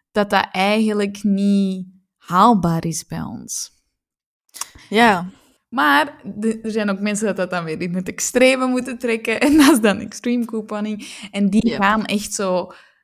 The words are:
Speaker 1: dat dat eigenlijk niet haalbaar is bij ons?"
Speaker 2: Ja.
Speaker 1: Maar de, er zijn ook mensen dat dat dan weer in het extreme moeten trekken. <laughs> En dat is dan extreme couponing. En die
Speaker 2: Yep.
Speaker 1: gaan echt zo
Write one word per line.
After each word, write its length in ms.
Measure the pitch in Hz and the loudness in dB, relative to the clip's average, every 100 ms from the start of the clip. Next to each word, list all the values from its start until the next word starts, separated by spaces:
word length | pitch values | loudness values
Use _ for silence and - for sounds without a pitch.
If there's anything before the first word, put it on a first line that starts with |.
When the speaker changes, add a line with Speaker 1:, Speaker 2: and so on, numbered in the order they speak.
| _ | _
Speaker 1:
dat 180 | 214 202 | -2 0
dat 180 | 196 - | 0 0
eigenlijk 720 | 185 196 220 214 208 202 202 | 0 0 2 2 0 -2 -2
niet 640 | 208 196 202 202 196 185 185 - _ _ | -2 0 2 2 2 -2 -10 -16 _ _
haalbaar 680 | - 175 220 214 170 165 165 | -4 4 4 4 2 0 -2
is 200 | 156 - | -6 -8
bij 160 | 165 | -10
ons?" 500 | - 107 - - - _ _ _ _ _ _ _ _ - - - - | -10 -12 -12 -10 -12 _ _ _ _ _ _ _ _ -16 -16 -18 -4
Speaker 2:
Ja. 400 | 208 240 185 180 - _ _ _ | 4 4 4 -2 -12 _ _ _
Speaker 1:
Maar 520 | 240 294 285 294 - - 202 | -2 2 2 0 -6 -14 -4
de, 260 | 220 220 | -4 -4
er 100 | 220 | -4
zijn 180 | 220 208 | -4 -2
ook 100 | 190 | -2
mensen 260 | 208 208 220 | -2 -2 -2
dat 80 | 208 | -2
dat 140 | 180 | -4
dan 140 | 180 | -4
weer 180 | 165 156 | -6 -6
in 140 | 175 180 | -6 -6
het 120 | 180 | -6
extreme 580 | - - 247 254 262 262 | -8 -2 4 4 4 0
moeten 300 | 254 254 247 | -2 -4 -6
trekken. 420 | 240 226 226 220 | -4 -4 -4 0
<laughs> 0 | |
En 160 | 294 311 | 4 6
dat 140 | 277 | 8
is 100 | 269 | 6
dan 180 | 214 190 | 4 0
extreme 460 | - - 247 240 226 | -4 -8 -4 -2 -2
couponing. 640 | 220 214 214 214 208 - - - | -6 -8 -8 -6 -8 -10 -16 -12
En 180 | 202 202 | -2 2
die 180 | 208 233 | 2 2
Speaker 2:
Yep. 140 | 208 | 0
Speaker 1:
gaan 240 | 196 220 - | 0 0 -2
echt 280 | 202 - | -4 -4
zo 380 | - 190 180 185 - _ _ | -6 -2 -2 -4 -12 _ _